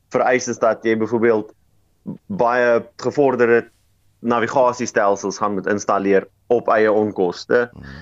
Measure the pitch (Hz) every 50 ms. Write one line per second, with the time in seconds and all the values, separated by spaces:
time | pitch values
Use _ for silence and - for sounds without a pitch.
0 | _ _ - 127 117 117 127 127 - 123 117 - - 113 110 104 - 113 113 110
1 | 110 107 117 117 110 117 113 107 104 - - _ _ _ _ _ _ _ _ _
2 | _ - - - _ - 104 92 123 117 120 123 123 120 117 117 - - _ -
3 | - 127 - - 143 135 127 117 120 113 117 117 110 - _ _ _ _ _ _
4 | _ _ _ _ - 117 120 117 113 113 - 143 127 123 117 - 120 110 - 120
5 | 107 101 101 95 - 98 92 - 107 104 104 95 87 92 104 101 - - 104 98
6 | 98 98 98 95 - - _ _ _ - 123 117 113 - 117 113 110 107 101 107
7 | 107 107 101 - 95 87 87 - - - 120 123 120 120 - - 69 69 67 73